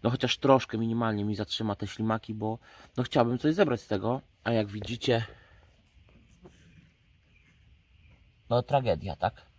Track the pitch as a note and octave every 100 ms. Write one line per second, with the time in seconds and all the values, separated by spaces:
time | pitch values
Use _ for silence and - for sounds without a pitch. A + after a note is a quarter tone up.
0 | B2 B2+ B2 - C#3 C3 - A2 A2+ A#2
1 | A2+ G#2+ G#2 G2+ G#2+ - A2 G2+ G2+ -
2 | A2 A2 - G#2+ G#2+ A2+ - - - -
3 | B2 C#3+ A#2 B2 D3+ E3 F#3+ A#2+ - G2
4 | G#2 C3 _ _ - A#2 G2+ G#2 G2+ A#2
5 | - A#2 A2+ - - - - _ _ _
6 | - - _ _ - - - - _ _
7 | _ _ _ _ _ _ _ _ _ _
8 | - - _ _ _ A#2+ - C#3+ A#2+ E2
9 | F#2+ D2+ G2 - -